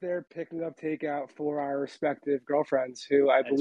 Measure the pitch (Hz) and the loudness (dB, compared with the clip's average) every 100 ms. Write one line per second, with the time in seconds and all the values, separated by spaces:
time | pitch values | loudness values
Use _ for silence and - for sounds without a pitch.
0 | 180 175 165 165 160 165 165 156 156 151 | -6 -6 -8 -12 -10 -8 -10 -8 -6 -6
1 | 151 143 135 - 147 147 143 139 139 - | -4 -6 -8 -8 -6 -4 -4 -4 -6 -4
2 | 151 139 - 139 - 143 151 135 127 123 | -4 -2 -2 -4 0 -2 0 0 -2 -8
3 | - 139 139 131 135 139 | 0 4 6 4 4 6